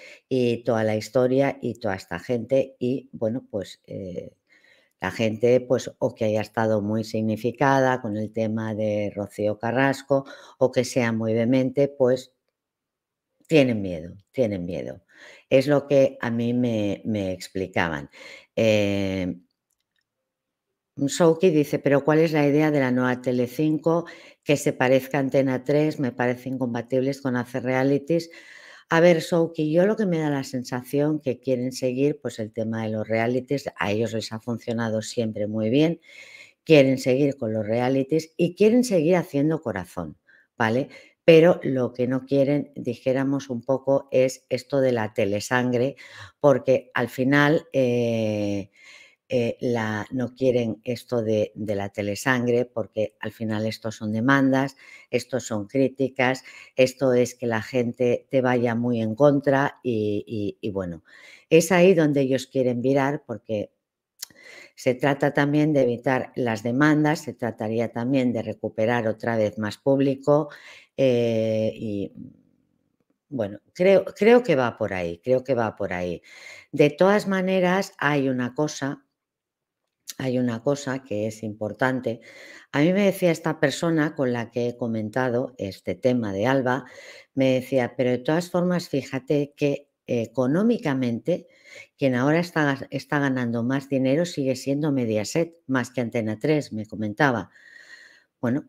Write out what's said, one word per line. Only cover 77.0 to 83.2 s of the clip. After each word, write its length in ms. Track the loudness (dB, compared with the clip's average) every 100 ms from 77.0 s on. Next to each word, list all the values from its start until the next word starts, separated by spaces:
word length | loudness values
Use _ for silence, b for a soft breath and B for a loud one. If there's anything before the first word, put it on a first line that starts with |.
| 4 4 0
maneras, 640 | -2 0 2 2 0 -2 -2
hay 300 | 0 2 0
una 260 | -2 -4
cosa, 500 | -4 -4 -4 -8 -8 _ _ _ _ _ _ _ _ _ _ -20 -8
hay 200 | -4 -2
una 240 | -2 -2
cosa 400 | -2 -4 -4 -8
que 240 | -6 -6 -6
es 160 | -6
importante. 800 | -12 -8 -8 -2 -2 0 -4 -8 B B B B B
A 80 | 0
mí 120 | 2
me 140 | 4 2
decía 240 | 2